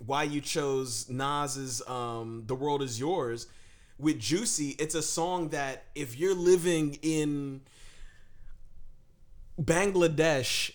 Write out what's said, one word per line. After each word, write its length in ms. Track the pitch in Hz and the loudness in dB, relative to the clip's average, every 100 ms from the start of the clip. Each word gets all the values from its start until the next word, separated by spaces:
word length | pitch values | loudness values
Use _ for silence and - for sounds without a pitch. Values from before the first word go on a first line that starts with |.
| 113 | -2
why 180 | 139 | 0
you 160 | 151 147 | 0 -2
chose 680 | - 160 139 135 131 110 117 | -2 0 2 0 0 -6 -6
Nas's, 720 | 127 139 147 143 135 131 117 - | -2 0 0 -2 -4 -6 -8 -6
um, 560 | 123 120 117 113 113 110 | -4 -4 -4 -6 -8 -6
The 100 | 127 | -2
World 260 | 147 143 | 0 0
Is 160 | 135 113 | -2 -2
Yours, 480 | 143 185 123 117 - - - - - - | -2 0 -2 -4 -8 -16 -20 -20 -20 -2
with 220 | 151 139 | 0 0
Juicy, 560 | 104 175 233 - 143 - | 0 0 0 0 -2 -2
it's 160 | 151 160 | -2 0
a 60 | |
song 480 | - - 175 180 156 | -2 0 0 0 -2
that 380 | 147 135 131 - 147 | -2 -4 -6 -10 -8
if 220 | 135 120 | -8 0
you're 180 | 185 185 | 2 4
living 640 | 175 185 175 165 147 143 | 8 8 6 4 2 0
in 600 | 156 156 151 143 139 135 - - - - - - - - - - - - - - - - - - - - | 0 2 2 0 -4 -8 -14 -20 -20 -16 -16 -16 -18 -16 -14 -14 -14 -14 -14 -16 -20 -20 -20 -18 -12 -4
Bangladesh 1080 | 139 170 202 185 170 151 160 143 117 - - | 2 4 4 6 4 6 4 4 2 0 -2